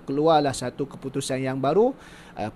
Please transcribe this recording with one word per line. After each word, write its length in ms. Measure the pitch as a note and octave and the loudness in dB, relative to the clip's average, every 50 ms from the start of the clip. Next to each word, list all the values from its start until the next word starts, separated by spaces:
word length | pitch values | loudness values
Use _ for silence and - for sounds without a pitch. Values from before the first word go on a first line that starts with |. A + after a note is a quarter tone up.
| - - | -4 -4
keluarlah 480 | C3+ C#3+ D3+ E3 D#3+ D3+ D3 C#3 C3 | -2 2 4 4 4 4 4 2 -2
satu 320 | - B2+ B2 - - C#3+ C3+ | -4 -6 -8 -6 -6 -8 -8
keputusan 560 | - - - C3+ B2+ C#3 - - C3+ C3 C3+ | -8 -10 -12 -6 -6 -6 -4 -4 -4 -4 -2
yang 160 | C3 C3+ C3+ | -4 -4 -2
baru, 320 | C3 C3+ D#3+ G3 A3+ B3+ C4 - - - - - - - - - | 0 2 4 4 4 4 2 -4 -12 -20 -20 -20 -20 -18 -10 -8
uh, 120 | G#2 A2 - | -8 -8 -6